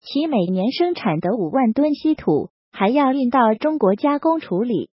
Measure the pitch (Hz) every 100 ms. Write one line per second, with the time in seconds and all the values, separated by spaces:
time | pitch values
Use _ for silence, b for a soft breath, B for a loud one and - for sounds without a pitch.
0 | - 269 320 262 175 185 196 262 349 349
1 | - 156 175 233 165 262 247 220 302 285
2 | 311 311 - 151 - _ _ - 196 262
3 | 277 269 247 262 226 214 302 311 202 208
4 | 294 285 330 330 - 180 240 202 107